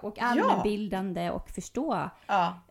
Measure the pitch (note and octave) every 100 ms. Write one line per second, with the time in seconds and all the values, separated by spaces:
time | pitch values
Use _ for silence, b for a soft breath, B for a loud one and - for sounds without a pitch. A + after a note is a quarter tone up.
0 | G#3+ - A#3+ A#3+ - - G#3 G#3 G#3 F#3+
1 | F#3+ F3 E3+ - - - - - D#4 F#3+
2 | E3+ - b G3+ F3 F3+ -